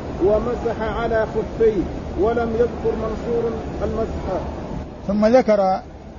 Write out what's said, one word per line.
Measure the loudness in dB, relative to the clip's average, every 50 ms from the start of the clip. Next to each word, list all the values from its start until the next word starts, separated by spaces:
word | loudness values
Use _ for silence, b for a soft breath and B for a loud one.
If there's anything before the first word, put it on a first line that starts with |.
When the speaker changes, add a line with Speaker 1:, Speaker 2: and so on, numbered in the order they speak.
| -8 -8 -2 0 2
Speaker 1:
"ومسح | 4 4 2 2 0 -2 -2 -2 -2 -2 -2
على | -2 -4 -2 -2 0 0 2 2 0
خفيه." | 0 -2 -2 -4 -2 0 4 4 4 4 4 0 -2 -4 -8 -8 -6 -2 0
ولم | 2 2 2 2 0 0 2
يذكر | 2 2 2 0 -2 -2 -2 0
منصور | 0 -2 -4 -4 -4 -4 -2 0 0 0 0 -2 -4 -6 -6 -6 -4 -2
المسح. | -2 -2 -2 -2 -2 -4 -4 -4 -4 -4 -4 -4 -6 -8 -8 -8 -8 -8 -8 -8 -10 -12 -8 -4
Speaker 2:
ثم | -2 2 4 4
ذكر | 6 6 6 6 6 4 4 4 2 2 0 -2 -8 -16 -16 -16 -16 -16